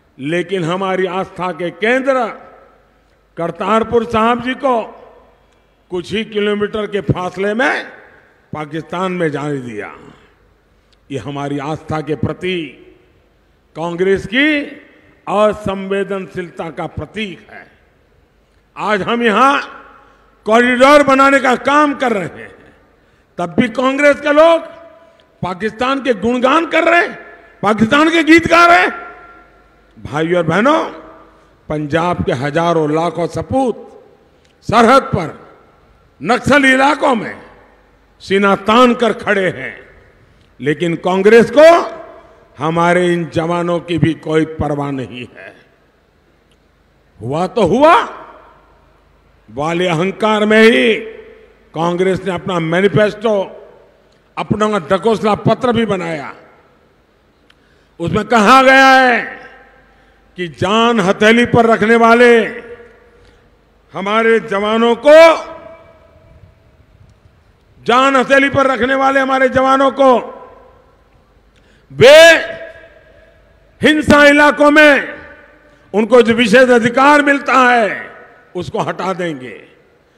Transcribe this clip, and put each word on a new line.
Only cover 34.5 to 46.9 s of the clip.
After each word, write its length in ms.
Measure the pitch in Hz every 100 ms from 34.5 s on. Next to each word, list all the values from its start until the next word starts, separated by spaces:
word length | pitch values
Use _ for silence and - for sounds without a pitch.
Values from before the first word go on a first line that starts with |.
| _
सरहद 400 | - 214 226 262
पर 460 | - 208 156 - - _ _ _ _ _ _ -
नक्सल 420 | 156 233 - 277
इलाकों 500 | 269 262 269 294 294
में 280 | 240 139 104 - - _ _ _ _ _ _
सीना 360 | - 196 202 190
तान 380 | 190 220 254
कर 180 | 240 233
खड़े 380 | - - 202 185
हैं, 300 | 131 131 101 - - _ _ _ _ _ -
लेकिन 360 | 123 156 170 160
कांग्रेस 560 | 185 190 196 233 220 262
को 420 | 311 339 349 - - - - _ _ -
हमारे 540 | 151 170 170 175 180
इन 180 | 175 160
जवानों 460 | 165 165 175 175 175
की 180 | 165 165
भी 160 | 160
कोई 300 | 147 160 156
परवाह 460 | 156 156 147 147 143
नहीं 360 | 139 113 120 120 -
है। 200 | 95 95 _ _ _ _ _ _ _ _ _ _ _ _ _